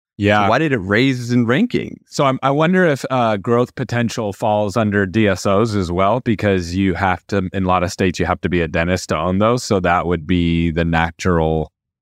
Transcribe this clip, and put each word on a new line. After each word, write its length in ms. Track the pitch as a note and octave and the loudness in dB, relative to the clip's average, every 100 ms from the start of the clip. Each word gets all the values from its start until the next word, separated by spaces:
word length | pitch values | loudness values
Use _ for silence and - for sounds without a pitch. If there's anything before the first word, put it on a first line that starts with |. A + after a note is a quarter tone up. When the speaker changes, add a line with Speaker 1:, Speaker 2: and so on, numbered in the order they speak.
| _ - | _ -2
Speaker 1:
Yeah. 300 | G2+ G#2 G2+ | 2 2 2
Speaker 2:
So 40 | |
why 80 | B2 | 2
did 140 | D#3+ | 0
it 60 | B2 | -2
raise 520 | F#2 G#2 C3+ B2+ A#2+ | 0 2 2 0 -2
in 160 | B2 A2+ | 0 2
ranking? 540 | C3+ A#3+ - A2+ - _ | 0 0 -2 -6 -12 _
Speaker 1:
So 160 | - | -2
I'm, 160 | C#3 C3 | -2 0
I 80 | C3+ | -2
wonder 340 | C#3+ D#3+ F#3 | 0 2 2
if, 200 | F3 C3 - | 2 0 -2
uh, 280 | C3 A2+ G#2 | -2 0 -2
growth 400 | A#2 A#2 B2 - | 0 0 0 -4
potential 560 | B2 A#2+ A2+ - G#2 | -6 -2 -2 -4 -6
falls 440 | - A2+ G#2+ G#2 A#2 | -4 0 0 0 0
under 300 | A2 G2+ F#2+ | 0 2 2
D 220 | A2 G#2 | 2 2
S 180 | F#2 G#2 | 2 0
Os 300 | G2 A#2 G#2 | 2 2 0
as 160 | E2+ | -2
well, 260 | F2 G2 B2 | 0 0 0
because 560 | B2 G#2+ G#2 F#2+ E2+ | -2 0 0 0 -2
you 200 | F#2 F#2+ | -2 0
have 300 | F2 G2 F2 - | 0 0 -2 -4
to, 200 | G2+ F#2 | -4 -2
in 100 | G2 | -2
a 40 | F#2 | 0
lot 160 | F2+ | 0
of 80 | F2 | 0
states, 260 | - F#2+ F2 | 0 -2 0
you 80 | E2+ | -2
have 140 | F2 | -2
to 80 | F2 | -2
be 120 | F2 | -2
a 60 | D#2+ | 0
dentist 440 | E2 E2+ F#2 - | 0 0 -2 -2
to 60 | D#2 | -4
own 220 | F2 F#2+ | -2 0
those. 240 | G#2+ B2 | 2 0
So 160 | - G2+ | 0 0
that 300 | F2 F2 E2 | 2 0 0
would 180 | E2+ D2+ | -2 0
be 460 | F2+ E2+ E2+ E2+ | 0 2 2 0
the 120 | D#2+ | 0
natural 880 | E2+ E2 E2 - F#2+ E2+ D#2+ D#2+ D2+ _ _ _ | 0 0 0 -2 0 0 2 -2 -4 _ _ _